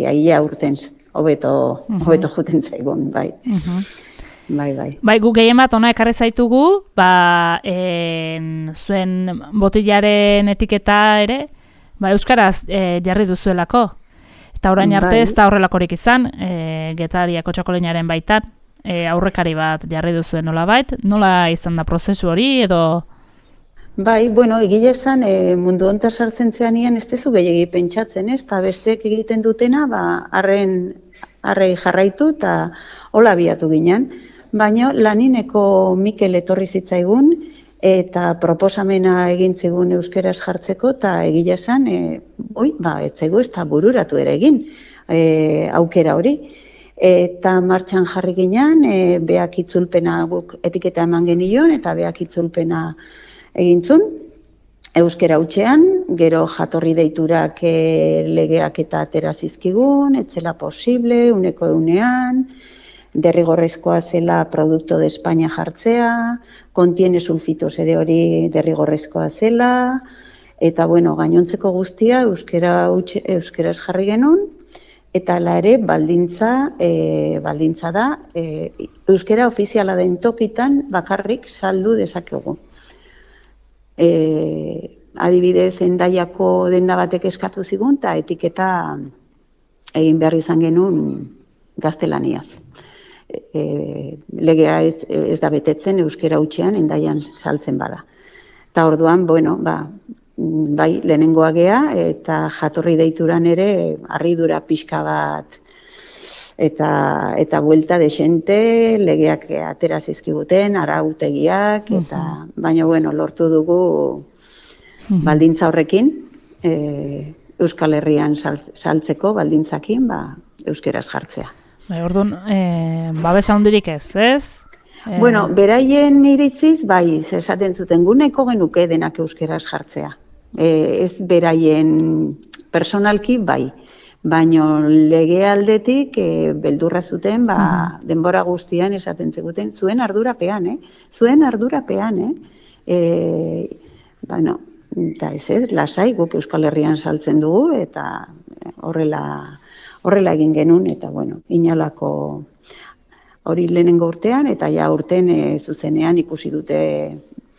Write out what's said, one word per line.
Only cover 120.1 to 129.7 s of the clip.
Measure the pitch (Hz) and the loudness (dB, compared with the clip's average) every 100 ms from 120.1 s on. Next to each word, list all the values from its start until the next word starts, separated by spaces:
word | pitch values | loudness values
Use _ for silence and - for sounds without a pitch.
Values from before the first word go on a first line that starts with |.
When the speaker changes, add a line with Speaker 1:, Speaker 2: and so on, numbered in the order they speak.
| 85 151 - - - | -4 -10 -16 -20 -14
Speaker 1:
euskeraz | - - - - - | -10 -8 -6 -6 -6
jartzea. | - - - - - _ _ - | -10 -12 -14 -16 -18 _ _ -10
Speaker 2:
Bai, | 170 | -6
orduan, | 170 185 202 180 202 | -2 0 -2 -4 -4
eh, | 196 180 170 165 165 165 160 | -2 0 -2 -2 -4 -4 -2
babes | 165 190 196 | 2 2 4
handirik | 208 208 208 190 | 4 4 2 0
ez, | 151 - 190 | -8 -6 0
ez? | 233 277 - - - - _ - - | 2 2 -2 -12 -20 -20 _ -18 -8
Eh, | 180 | 2
Speaker 1:
Bueno, | 240 220 196 | 4 4 2
beraien | 185 196 240 262 285 285 277 | 4 4 4 4 4 6 6
iritziz, | 277 277 285 262 311 320 214 | 6 6 2 2 2 2 2
bai, | 185 170 156 | 2 4 0
ze | 160 175 | -2 -6
esaten | 170 190 196 | -4 -2 -2
zuten, | 180 180 170 | -4 0 2
"Gu | 175 | 4
nahiko | 254 294 - 247 | 4 4 2 0
genuke | 226 170 175 170 | 0 0 2 2
denak | 165 160 160 | 0 -2 -4
euskeraz | 160 - 160 160 | -8 -6 -8 -8
jartzea." | - | -8